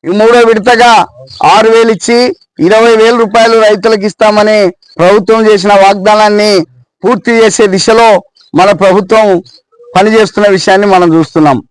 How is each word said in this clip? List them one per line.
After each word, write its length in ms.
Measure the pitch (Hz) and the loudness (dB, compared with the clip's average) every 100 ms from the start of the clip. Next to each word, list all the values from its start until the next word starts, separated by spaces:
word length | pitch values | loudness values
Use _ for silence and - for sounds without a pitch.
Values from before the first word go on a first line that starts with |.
ఈ 40 | 160 | -6
మూడో 320 | 202 220 240 226 | -2 0 2 2
విడతగా 440 | 220 214 233 240 220 - - - - 156 | 0 0 0 2 2 -2 -10 -20 -4 0
ఆరు 140 | 202 220 | 2 2
వేలు 220 | 226 226 | 2 0
ఇచ్చి 280 | 214 - 240 247 - _ - 165 | -2 -2 -2 -2 -6 _ -4 0
ఇరవై 300 | 214 233 220 | 2 2 2
వేల 200 | 226 240 | 0 0
రూపాయలు 400 | 220 226 226 226 | -2 0 0 2
రైతులకు 460 | 214 208 214 214 202 | 0 0 -2 -4 -6
ఇస్తామని 480 | - 214 208 214 214 190 - _ 175 | -2 -2 0 0 0 -2 -6 _ -2
ప్రభుత్వం 480 | 175 208 196 226 214 | 0 0 0 0 2
చేసిన 260 | 208 196 | 0 0
వాగ్దానాన్ని 800 | 202 196 202 196 214 214 208 208 196 160 _ _ _ | 2 2 0 0 0 0 0 0 -2 -4 _ _ _
పూర్తి 260 | 190 233 - | -4 -4 -2
చేసే 360 | 226 220 - 208 | 0 0 0 -2
దిశలో 560 | 185 - 220 233 190 - _ _ | 0 0 2 2 0 -4 _ _
మన 160 | 151 190 | -2 0
ప్రభుత్వం 720 | 175 190 185 185 220 214 175 - _ _ _ - 185 | 0 0 0 0 0 0 -2 -6 _ _ _ -6 -2
పనిచేస్తున్న 520 | 208 220 208 - 208 | 0 0 -2 -2 -2
విషయాన్ని 380 | 190 - 190 208 | 0 0 -2 0
మనం 280 | 190 175 | 0 0
చూస్తున్నాం. 480 | 160 151 165 151 123 - | 0 -2 -2 -2 -2 -8